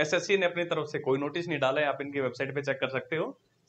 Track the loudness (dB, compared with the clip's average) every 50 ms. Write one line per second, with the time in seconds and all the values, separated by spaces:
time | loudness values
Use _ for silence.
0 | 0 2 2 2 2 4 4 4 4 2 0 0 -2 -2 -2 -2 -2 -2 -4 -2
1 | 2 2 2 2 2 -2 -2 -2 -2 -2 0 2 2 2 2 2 2 2 0 -2
2 | -4 -4 -2 -2 -2 -2 -2 -4 -4 -4 -4 -2 -2 -2 0 0 -2 -2 -2 -4
3 | -4 -4 -2 -2 -2 -4 -6 _ _ _ _ _ _